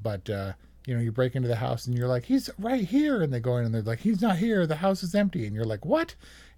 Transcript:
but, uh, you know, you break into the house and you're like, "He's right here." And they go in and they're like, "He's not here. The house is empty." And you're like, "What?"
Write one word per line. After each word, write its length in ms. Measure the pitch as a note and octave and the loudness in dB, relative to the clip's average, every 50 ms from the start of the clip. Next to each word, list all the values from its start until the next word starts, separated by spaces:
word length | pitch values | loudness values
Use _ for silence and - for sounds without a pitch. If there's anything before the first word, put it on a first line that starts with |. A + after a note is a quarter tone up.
but, 260 | G#2 A2+ G#2 F#2+ - - | -6 -6 -6 -6 -6 -4
uh, 260 | G#2 G2 G2 G2 F#2 - - - - - - - | -4 -4 -4 -6 -8 -10 -14 -20 -20 -12 -6 -4
you 80 | B2 | -2
know, 40 | A#2 | 0
you 100 | A#2 A2+ | 0 0
break 240 | G#2+ B2 B2+ B2+ - | 0 2 0 0 0
into 120 | C3+ B2+ A#2+ | 0 0 0
the 100 | A#2+ A2 | 0 0
house 280 | B2 B2+ B2 A2+ - | 0 -2 -2 -2 -2
and 100 | B2 B2 | -2 -2
you're 120 | A#2+ A#2+ B2 | 0 0 0
like, 180 | B2+ B2 A#2+ | 0 0 0
"He's 240 | - B3+ C4+ B3+ - - - | 2 0 0 0 -2 -8 -6
right 260 | G3 A#3 C4 C4 G3+ | -4 0 0 0 0
here." 380 | E3+ G#3 C#4 D4+ D4+ C#4 A3 | 2 2 2 2 4 2 2
And 100 | E3 D3 | 2 0
they 80 | C3 A#2+ | 0 0
go 180 | A2+ B2+ B2 B2 | 0 0 0 2
in 80 | A#2+ | 2
and 100 | A2+ A2+ | 0 0
they're 80 | A2+ G#2 | 0 0
like, 160 | A2 A#2 A2+ | -2 -2 0
"He's 240 | - G#3 A3+ F3+ G#3 | 0 0 0 2 2
not 140 | A3+ F#3 D#3+ | 2 2 2
here. 260 | G3 A#3 A3 G3 F3 | 2 2 2 2 2
The 120 | D#3 D#3 D3 | 2 0 0
house 260 | F3+ G3 G3 F#3 - | 0 0 0 0 -2
is 100 | F3 E3+ | 0 2
empty." 320 | G3+ G3+ G3 - - A2+ | 2 2 2 0 -2 -4
And 80 | G#2 G2+ | -4 -2
you're 100 | G#2+ A2+ | -2 -2
like, 200 | A2 A2 G#2 - | -2 -4 -4 -2
"What?" 300 | D3 B3+ D#4+ E4 E4 - - - - - - - - - | 0 0 0 0 -2 -6 -14 -20 -20 -20 -20 -20 -20 -10